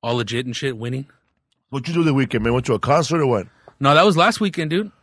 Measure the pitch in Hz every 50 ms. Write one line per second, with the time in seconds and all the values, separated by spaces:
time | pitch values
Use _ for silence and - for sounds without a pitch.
0 | - 117 120 123 117 101 117 117 127 123 117 - - 135 123 110 113 120 127 131
1 | 139 _ _ _ _ _ _ _ _ _ _ _ _ _ - 139 127 165 165 175
2 | 165 160 139 135 135 - - 117 107 117 120 127 123 - 117 104 - - 143 160
3 | 160 127 160 165 151 131 120 104 90 - _ _ _ - _ _ 139 139 147 156
4 | 175 214 185 - - 170 - - 220 196 - - 165 151 160 180 214 208 _ _